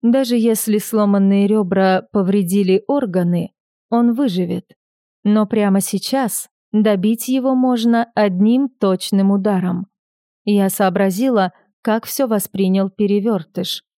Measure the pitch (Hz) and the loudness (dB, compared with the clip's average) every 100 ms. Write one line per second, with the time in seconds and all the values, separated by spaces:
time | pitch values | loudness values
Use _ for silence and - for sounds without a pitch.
0 | 233 262 254 240 226 220 220 208 202 220 | 2 0 0 0 0 0 0 -2 -2 -2
1 | 208 202 196 202 202 214 190 196 190 185 | 2 2 2 2 2 0 0 0 2 0
2 | - 208 185 202 180 196 190 185 208 285 | -2 -4 0 0 0 0 2 0 0 -2
3 | 254 180 175 175 175 _ _ _ _ 233 | 0 -2 0 -2 -4 _ _ _ _ 0
4 | 240 233 277 180 175 180 - _ _ _ | 2 2 -2 -2 -4 -6 -8 _ _ _
5 | _ _ 196 214 208 226 208 196 196 196 | _ _ 0 0 2 0 0 0 0 -6
6 | - 269 247 - - _ _ 214 214 202 | -4 -2 -2 -6 -12 _ _ 0 2 2
7 | 202 226 - 262 254 254 254 247 226 233 | 0 -2 -2 -2 0 0 0 0 2 0
8 | 233 - 208 180 214 240 269 _ 196 185 | 0 0 0 2 2 2 0 _ -2 -2
9 | - 196 196 202 196 190 180 175 196 _ | -2 0 2 2 0 -2 -2 -4 -8 _
10 | _ _ _ _ - 202 190 - 196 185 | _ _ _ _ -2 2 2 0 0 2
11 | 196 185 262 233 185 _ _ _ - 220 | -2 0 0 0 0 _ _ _ -4 -4
12 | - - 269 214 - 190 190 190 190 _ | -4 -4 -2 -2 -4 -2 0 0 -2 _
13 | 208 202 202 208 160 - 185 - _ | 0 0 0 -4 -6 -10 -8 -10 _